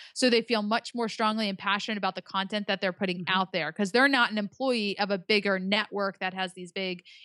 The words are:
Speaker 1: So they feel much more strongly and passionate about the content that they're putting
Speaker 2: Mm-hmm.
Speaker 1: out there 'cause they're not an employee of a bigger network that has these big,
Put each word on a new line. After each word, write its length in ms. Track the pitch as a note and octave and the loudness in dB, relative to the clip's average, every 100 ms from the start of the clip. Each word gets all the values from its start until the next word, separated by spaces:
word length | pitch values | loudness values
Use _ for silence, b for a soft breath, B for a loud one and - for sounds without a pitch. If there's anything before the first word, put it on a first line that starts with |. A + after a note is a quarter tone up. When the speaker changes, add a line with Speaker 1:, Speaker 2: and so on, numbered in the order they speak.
| B | B
Speaker 1:
So 160 | - B3+ | 0 4
they 140 | A3+ | 4
feel 180 | A3+ A3+ | 2 0
much 320 | G#3 A3+ - | 2 -2 -2
more 140 | A#3+ A3+ | -4 -4
strongly 400 | - A3 A3 G#3 | 0 0 2 -2
and 80 | F#3+ | -2
passionate 380 | G3+ G3+ - G#3+ | 0 -2 -2 -2
about 200 | F#3+ F#3 | -2 -4
the 60 | |
content 440 | - G3 F#3+ G#3+ G#3 | -6 -4 -2 -2 -2
that 160 | G3 | -2
they're 100 | F#3+ | -2
putting 320 | F3+ F#3+ F3+ | -2 -2 -2
Speaker 2:
Mm-hmm. 100 | F3 F#3+ | 0 0
Speaker 1:
out 140 | F#3 | 0
there 200 | F3 D#3 | -2 -2
'cause 200 | E3 G3+ | -2 0
they're 160 | A#3+ C#4 | 4 4
not 220 | C4 A#3+ | 4 2
an 60 | G#3+ | 0
employee 640 | G#3 - C4+ A#3+ G3+ F#3+ | -4 -2 0 0 0 0
of 120 | G3+ | 0
a 60 | G3 | -2
bigger 420 | E3 G#3+ G3+ F#3+ | 2 2 2 0
network 600 | F#3 G#3 G#3 G3+ G3 F#3 | 0 0 0 -2 -4 -4
that 160 | F#3 | -6
has 180 | F#3 F#3 | -4 -6
these 180 | F#3 F3+ | -8 -10
big, 340 | G3 F#3 F3+ - B | -6 -4 -6 -10 B